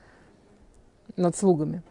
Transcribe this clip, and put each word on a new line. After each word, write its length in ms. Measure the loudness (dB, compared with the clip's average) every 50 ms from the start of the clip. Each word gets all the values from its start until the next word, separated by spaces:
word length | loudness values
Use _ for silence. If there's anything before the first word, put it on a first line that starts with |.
| -20 -20 -20 -20 -20 _ _ _ _ _ _ _ -20 -20 _ _ -20 -20 _ _ _ -12 -4
над 200 | -2 -2 0 0
слугами. 460 | 2 2 2 4 2 0 -4 -6 -8 -10 -14